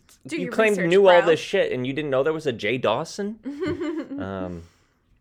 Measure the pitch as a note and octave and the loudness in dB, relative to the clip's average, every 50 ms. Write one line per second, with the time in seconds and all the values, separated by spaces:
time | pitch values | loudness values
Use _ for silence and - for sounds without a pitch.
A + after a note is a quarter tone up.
0 | _ _ _ _ - - - - F3+ A#3+ - - A3 G#3+ G#3 F#3 F3+ E3 F3 G3 | _ _ _ _ -14 -10 -8 -6 -6 -2 0 2 2 2 2 2 2 4 4 6
1 | G3+ F#3 F3 F3 E3+ E3+ D#3+ D3+ - - - F#3+ E3 - - B2+ B2+ C3 C3+ D#3 | 8 8 8 8 6 4 2 2 0 -2 0 0 0 0 -2 -4 -4 -4 -4 -4
2 | D3+ D3 C3+ C3 C#3 D#3+ D#3 D#3+ D3+ C#3 A2+ G2 G2+ G#2 B2+ C3 - G#2 A2 C3+ | -2 0 0 0 2 0 -2 -2 -2 -4 -4 -2 -2 -2 -2 0 0 0 0 0
3 | D#3+ - - - G3+ G#3 A3+ - - C4+ C#4+ C#4+ F4+ D4+ E4 - E4 D4+ D#4+ D#4 | -4 -6 -8 -8 -8 -8 -10 -10 -12 -14 -10 -6 -6 -6 -6 -6 -6 -6 -6 -8
4 | B3+ B3 C4+ C#4+ F#2 F#2+ G2 F#2+ F#2 F2+ F2 E2+ E2+ - _ _ _ _ _ _ | -10 -10 -10 -10 -8 -8 -8 -8 -8 -8 -10 -12 -14 -18 _ _ _ _ _ _
5 | _ _ _ _ | _ _ _ _